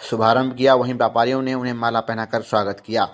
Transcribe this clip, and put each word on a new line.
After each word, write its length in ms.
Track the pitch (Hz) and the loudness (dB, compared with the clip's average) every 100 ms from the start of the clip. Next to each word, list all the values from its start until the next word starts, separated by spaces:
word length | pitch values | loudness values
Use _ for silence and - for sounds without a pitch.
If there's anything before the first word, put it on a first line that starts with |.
| - | -6
शुभारंभ 440 | 110 110 120 131 | 0 4 4 2
किया। 200 | 120 131 | 0 4
वहीं 200 | 131 123 | 4 2
व्यापारियों 480 | 123 117 117 120 131 | 0 0 2 0 0
ने 120 | 131 | -4
उन्हें 200 | 131 123 | -4 -6
माला 260 | 120 117 113 | -2 -2 -2
पहनाकर 400 | 113 113 110 117 | -2 -6 -4 -6
स्वागत 380 | 107 107 101 98 - | 0 0 0 -6 -4
किया। 220 | 110 98 | -2 -2